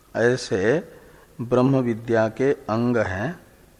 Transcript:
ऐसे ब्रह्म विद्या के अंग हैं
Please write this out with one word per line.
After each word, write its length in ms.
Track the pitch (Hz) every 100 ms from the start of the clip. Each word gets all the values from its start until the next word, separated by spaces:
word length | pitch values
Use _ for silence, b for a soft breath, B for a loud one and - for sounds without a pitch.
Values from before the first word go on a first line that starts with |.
| _ -
ऐसे 800 | 117 127 - 107 107 151 - B B B B -
ब्रह्म 380 | 120 123 131 135
विद्या 500 | 120 113 117 113 110
के 240 | 107 131
अंग 440 | 143 - 110 123 120
हैं 420 | 95 95 123 175 - - - _